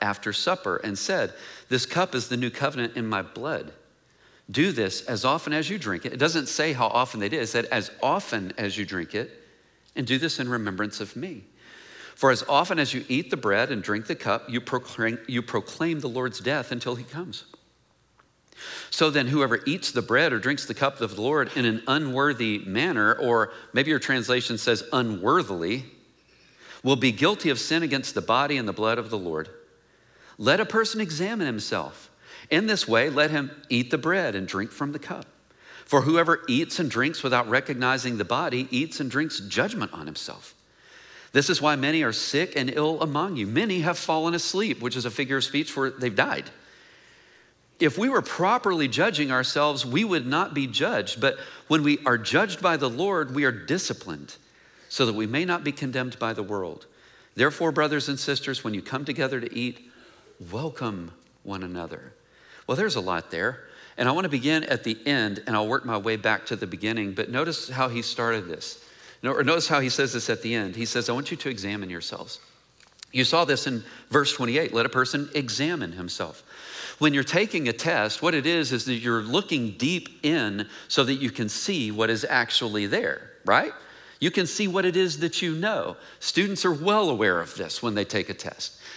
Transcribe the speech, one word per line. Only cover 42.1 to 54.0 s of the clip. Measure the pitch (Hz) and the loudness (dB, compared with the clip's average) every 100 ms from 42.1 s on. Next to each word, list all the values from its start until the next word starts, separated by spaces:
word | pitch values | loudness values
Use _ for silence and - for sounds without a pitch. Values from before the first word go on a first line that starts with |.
sick | 110 - 143 185 143 | 0 0 0 0 0
and | 135 | -2
ill | 135 151 160 | 2 2 2
among | 160 143 185 160 | 0 0 -2 -2
you. | 98 | 0
Many | 117 220 185 | 0 2 2
have | 156 170 | 0 0
fallen | - 160 160 | 0 2 2
asleep," | 170 - 185 214 127 | 0 0 0 0 -2
which | 120 120 | -4 -2
is | |
a | 120 | -4
figure | 107 135 135 | -4 -2 0
of | |
speech | - 139 151 | 0 0 -2
for | - 135 | -2 -2
they've | 127 127 | -2 -2
died. | 101 160 71 - - - - - - - - - - _ _ _ - | 2 0 0 -6 -16 -20 -20 -20 -20 -20 -20 -20 -20 _ _ _ 2
If | 160 156 | 2 4
we | 240 | 2
were | 254 | 2
properly | - - 180 240 214 175 139 | 0 0 2 4 2 2 2
judging | 117 196 175 147 | 2 2 2 2
ourselves, | 127 127 147 147 139 123 | 2 2 2 2 2 0
we | 135 | 0
would | 226 175 123 | 2 2 2
not | 147 190 | 0 0
be | 151 135 | -2 -2
judged. | 113 165 214 95 - | 0 0 0 -2 0
But | 135 - - - - | 0 0 -8 -16 2
when | 156 | 4
we | 147 147 | 6 4
are | 135 120 | 4 2
judged | 110 147 208 170 | 4 2 2 2
by | 180 160 | 2 2
the | 131 | 2
Lord, | 120 190 185 143 | 0 0 0 0
we | 131 | 0
are | 143 | 0
disciplined | 117 82 175 - 113 | 0 -2 -2 -2 -6